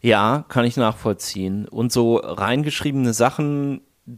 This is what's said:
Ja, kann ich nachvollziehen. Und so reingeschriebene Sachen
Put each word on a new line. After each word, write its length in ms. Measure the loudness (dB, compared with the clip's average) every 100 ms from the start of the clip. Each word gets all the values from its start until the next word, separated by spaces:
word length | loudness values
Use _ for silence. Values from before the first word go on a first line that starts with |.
Ja, 460 | 2 4 4 2 -2
kann 160 | 0
ich 140 | 0 2
nachvollziehen. 920 | 0 0 -2 -4 -4 -6 -4 -4 -6
Und 240 | -4 -2
so 240 | 2 4 2
reingeschriebene 960 | 0 -4 -2 0 -2 -4 -2 0 0
Sachen 720 | 2 2 2 -2 -2 -4 -6 _ _ -20